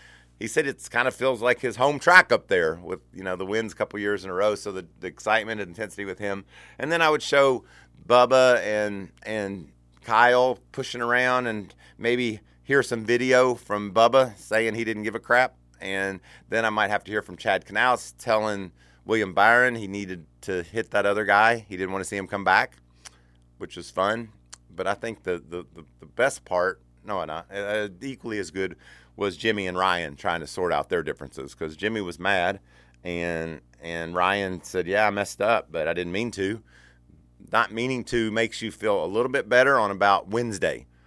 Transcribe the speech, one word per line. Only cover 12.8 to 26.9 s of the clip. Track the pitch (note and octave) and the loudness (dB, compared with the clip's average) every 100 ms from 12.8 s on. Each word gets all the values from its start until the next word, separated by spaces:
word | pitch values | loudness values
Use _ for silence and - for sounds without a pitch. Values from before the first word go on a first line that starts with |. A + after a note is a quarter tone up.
some | - A#2 A2 | 2 -2 0
video | A#2+ B2+ B2+ B2+ A#2+ | 0 4 4 4 0
from | - G#2 G#2 | -4 -6 -2
Bubba | F#2+ A#2 C3 B2+ G2+ | 4 6 6 2 -2
saying | - A2 A2+ A2 | -4 0 0 -2
he | |
didn't | A2 G#2+ | -4 -4
give | G#2+ A2 | -6 -6
a | |
crap, | - A#2+ B2+ - _ _ | 2 2 2 -2 _ _
and | F#2+ G2 G2 F#2+ - - - | -6 -4 -4 -6 -14 -20 -4
then | A2 A2+ | -2 0
I | |
might | G#2+ G2+ | 2 0
have | G#2 - | 0 -2
to | |
hear | G#2 | -6
from | F#2+ F2 | -6 -6
Chad | A2 F#2+ | -2 -2
Knaus | - G2+ B2+ A#2+ - - | -2 0 2 2 -4 -10
telling | - A2 G#2+ G2+ F#2 - _ _ - | 0 0 0 -4 -8 -16 _ _ -4
William | A2+ G2 | -2 0
Byron | F2+ G#2+ A#2+ B2+ A#2 | 4 6 6 4 0
he | G2+ | -6
needed | G2+ G2 F2+ D#2 _ | -8 -8 -10 -16 _
to | - F#2 | -6 -6
hit | E2 A2+ - | -4 -6 -2
that | G#2 G2+ | 0 0
other | G2+ | 0
guy. | G2+ G2+ A2+ A#2 G2+ | 4 6 6 2 -4
He | F#2 | -8
didn't | F#2 | -6
wanna | F#2+ | -6
see | F#2 G2+ | -6 -8
him | F#2+ | -6
come | G2+ | -4
back, | F#2+ F#2+ C3 - _ _ - - _ _ _ - | 2 2 2 -6 _ _ -20 -20 _ _ _ -16
which | F2 - | -14 -14
was | E2+ | -8
fun. | - G2 A2+ A2+ - _ - _ | -2 -2 -2 -6 -18 _ -20 _
But | E2+ F2+ | -8 -6
I | G2+ | -4
think | A#2 G#2+ | -6 -8
the, | - F2 D2 | -6 -6 -6
the, | F2 E2 | -14 -14
the, | - D#2+ _ | -20 -20 _
the | D2+ | -10
best | - C3+ - | 0 0 -2
part, | - F2+ F2+ - _ | -4 0 0 -2 _